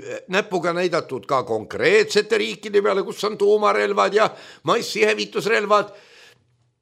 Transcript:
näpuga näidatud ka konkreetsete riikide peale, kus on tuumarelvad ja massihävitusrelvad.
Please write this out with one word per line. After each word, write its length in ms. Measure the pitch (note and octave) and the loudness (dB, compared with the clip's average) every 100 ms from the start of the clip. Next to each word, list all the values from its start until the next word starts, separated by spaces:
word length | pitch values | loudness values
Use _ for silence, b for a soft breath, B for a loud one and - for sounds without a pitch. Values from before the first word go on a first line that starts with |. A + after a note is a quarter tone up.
| - A2 - F#3+ | -8 -12 -4 -4
näpuga 380 | G#3 C#3+ F3 E3+ | -2 -2 -2 -2
näidatud 520 | F3+ D#3+ - B2+ - | 0 -2 -4 -8 -2
ka 160 | C3+ F#2+ | -2 0
konkreetsete 960 | A2 G#2 G2+ C3+ G#3+ - G3+ G#3 A3 | -4 -4 -2 2 4 2 0 0 0
riikide 400 | A3 G3+ G#3+ G3+ | -2 -6 -2 0
peale, 220 | G3+ G3 F#3+ | 2 0 -2
kus 160 | - | -4
on 140 | A#3 G#3+ | -6 0
tuumarelvad 800 | G3+ G#3+ G#3 G#3 G#3 G3+ G3 G#3+ | 2 4 4 2 0 2 2 2
ja 80 | G3+ - B B | 0 -2 B B
massihävitusrelvad. 1300 | D3 A3 A3+ - G#3+ G#3+ G#3 A3 F3 A3 G3+ G#3 G3 B B B B B _ _ _ _ | -2 -2 -2 0 0 0 -4 -4 0 0 2 2 0 B B B B B _ _ _ _